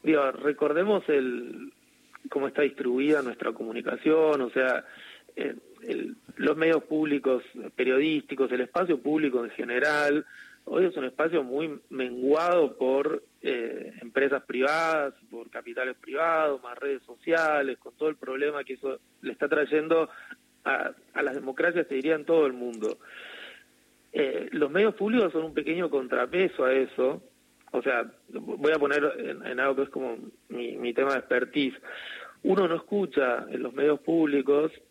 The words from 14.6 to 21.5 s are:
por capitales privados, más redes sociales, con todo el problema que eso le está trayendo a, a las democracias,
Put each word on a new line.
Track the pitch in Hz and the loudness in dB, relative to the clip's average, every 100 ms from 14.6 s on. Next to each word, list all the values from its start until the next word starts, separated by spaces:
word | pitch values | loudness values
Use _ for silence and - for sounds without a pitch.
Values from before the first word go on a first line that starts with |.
| 135 160 165 156 143 - 110 | 2 2 2 0 -2 -6 _
por | 117 117 | -16 -12
capitales | 120 120 117 127 127 | -14 -10 -6 -6 -6
privados, | - 135 165 160 156 135 | -8 -2 0 2 0 -2
más | 123 120 | -8 -8
redes | 139 131 | -6 -6
sociales, | - 120 - 165 160 151 135 120 | -8 -10 0 2 2 2 0 -4
con | - | -14
todo | _ 156 | _ -4
el | 151 | -2
problema | 131 131 147 147 | -8 -2 -2 -4
que | 135 | -8
eso | 131 135 135 _ _ | -8 -8 -8 _ _
le | - | -10
está | - 143 | -4 0
trayendo | 151 147 151 156 165 151 - - - _ _ | 2 4 2 4 2 2 -6 -20 -20 _ _
a, | - 135 - - _ | -4 -2 -2 -8 _
a | - | -4
las | 139 | -4
democracias, | 135 131 | -4 -8